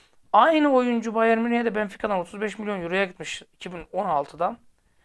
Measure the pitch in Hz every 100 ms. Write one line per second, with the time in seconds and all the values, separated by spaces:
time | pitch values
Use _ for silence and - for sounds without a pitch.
0 | _ _ - 202 277 311 294 262 247 233
1 | 226 220 226 226 233 233 233 208 208 -
2 | 220 196 170 208 208 202 208 196 170 185
3 | 190 185 160 - - - 185 175 156 180
4 | 196 151 143 147 180 233 - _ _ _